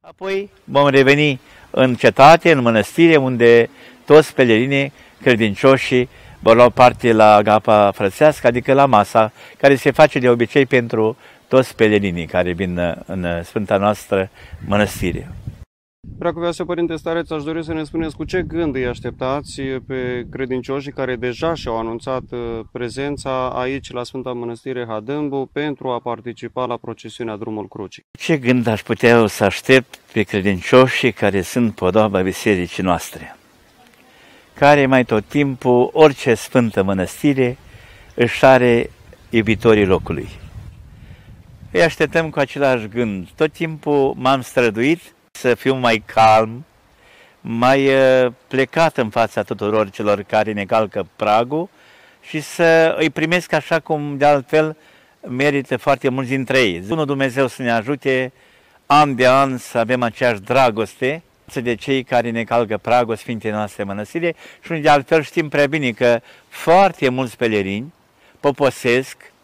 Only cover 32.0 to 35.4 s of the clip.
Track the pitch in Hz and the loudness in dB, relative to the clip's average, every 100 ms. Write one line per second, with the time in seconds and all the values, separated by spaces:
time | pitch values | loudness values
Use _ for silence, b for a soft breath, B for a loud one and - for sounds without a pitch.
32 | 107 98 92 90 113 95 90 - 92 85 | 0 0 -4 -4 -2 -2 -2 -4 -2 -4
33 | - - - - _ _ _ _ _ b | -6 -18 -20 -20 _ _ _ _ _ b
34 | b b b b b - 143 147 135 131 | b b b b b 2 4 4 4 2
35 | 120 107 - 147 | 2 -2 -2 -4